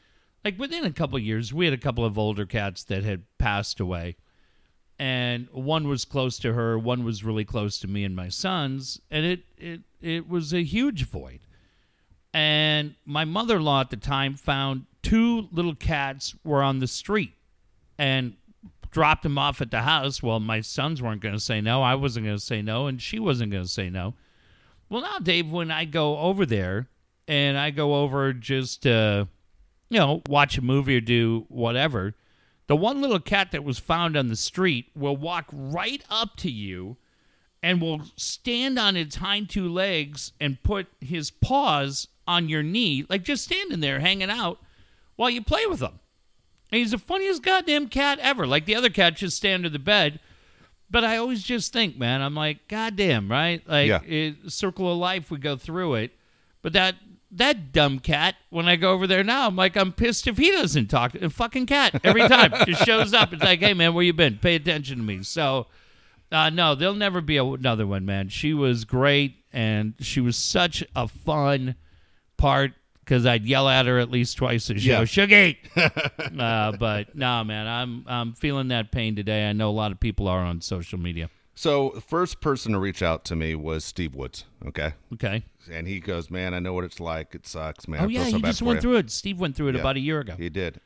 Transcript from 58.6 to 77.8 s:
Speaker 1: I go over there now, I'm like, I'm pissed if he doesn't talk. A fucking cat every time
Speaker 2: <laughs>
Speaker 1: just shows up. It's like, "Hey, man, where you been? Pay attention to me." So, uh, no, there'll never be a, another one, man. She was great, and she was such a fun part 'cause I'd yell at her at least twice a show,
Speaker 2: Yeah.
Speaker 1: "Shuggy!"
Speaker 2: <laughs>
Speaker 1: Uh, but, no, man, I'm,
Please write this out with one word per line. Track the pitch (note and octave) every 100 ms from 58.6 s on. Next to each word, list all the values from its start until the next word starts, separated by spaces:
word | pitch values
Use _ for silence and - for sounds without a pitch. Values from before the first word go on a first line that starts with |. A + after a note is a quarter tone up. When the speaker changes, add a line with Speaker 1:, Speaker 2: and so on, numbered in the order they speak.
| E3+
Speaker 1:
I | F3
go | F#3
over | F#3 F#3+
there | F#3+
now, | G3+ C4 A#3
I'm | F#3
like, | F#3 G3+
I'm | F#3+
pissed | - A#3 - B3+
if | G#3
he | E4
doesn't | F#4+ F3 C#3 G#2
talk. | C3 A#2+ -
A | E3+
fucking | - A#3 C4 B3+
cat | C#4+ A#3+ -
every | F#3 A3 A#3
time | B3 G3 -
Speaker 2:
<laughs> | -
Speaker 1:
just | E3+
shows | G#3 A3+ G#3
up. | A3+ -
It's | D#3+
like, | F#3 E3+
"Hey, | G#3
man, | F3+ E3+
where | E3+
you | F3
been? | E3 D3 G#2
Pay | F3+ E3
attention | D#3 D#3 C3+ B2+
to |
me." | G#2+ F#2+
So, | G2 E3 C#3+ C3 - - - - _ _ -
uh, | D#3+ D#3
no, | E3 E3 C#3
there'll | F3+
never | G#3 G3+ F3+
be | D3+ D3
a, |
another | C3 C3 B2+ A2 G2+
one, | G2
man. | F#2+ G2 G2
She | - D3+
was | D3+ C3 A#2+
great, | A2 B2+ C#3 C#3+ C#3 - _
and | B2+ A2 G#2+ G#2+ -
she | - C3+
was | A#2+ A#2
such | - F3+ F3 - - C3
a | B2
fun | - - D3+ C#3+ C#3 B2+ B2 - - _ _ _ -
part | C#3 C3+ C3+ - _ _ -
'cause | B2+ A#2+
I'd | A#2
yell | G#2+ C3+ C3+
at | C3 B2+
her | B2
at | A#2+
least | B2+ A#2 -
twice | B2+ A#2 -
a | G2+
show, | B2 A2+
Speaker 2:
Yeah. |
Speaker 1:
"Shuggy!" | A2+ G3+ G3+ G#3 F3+ - - -
Speaker 2:
<laughs> | D#3 - D3 - C#3+ D3+
Speaker 1:
Uh, | A#2 A2+ G#2+
but, | G#2 A2+ G#2 G#2 D3
no, | B2+ A#2+
man, | G#2+ G#2+ A2
I'm, | A#2